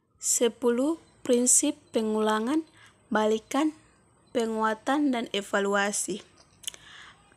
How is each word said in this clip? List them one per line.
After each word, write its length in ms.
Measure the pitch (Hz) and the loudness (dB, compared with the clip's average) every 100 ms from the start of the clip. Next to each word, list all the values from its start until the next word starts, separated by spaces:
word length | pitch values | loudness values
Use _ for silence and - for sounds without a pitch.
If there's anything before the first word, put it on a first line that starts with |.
| _ _ | _ _
Sepuluh, 800 | - - 240 220 240 240 277 330 - _ | -4 0 0 0 0 2 0 -2 -8 _
prinsip 560 | - 240 247 - 294 302 - | 0 2 4 4 2 -2 -4
pengulangan, 720 | 233 220 214 214 214 226 311 320 - - _ - | -4 -2 0 0 0 0 -2 -4 -12 -20 _ -4
balikan, 640 | 214 214 220 - 269 311 - - _ _ _ _ | 0 2 0 -2 -2 -2 -2 -14 _ _ _ _
penguatan, 800 | 254 226 220 220 220 - 285 294 | -4 -2 0 -2 -2 -2 0 0
dan 160 | 247 226 | 0 -4
evaluasi. 960 | 202 202 208 202 202 202 208 - 180 - _ _ _ - - - - - - _ | -6 -2 0 2 2 0 -2 -4 -8 -12 _ _ _ -16 -16 -18 -20 -20 -20 _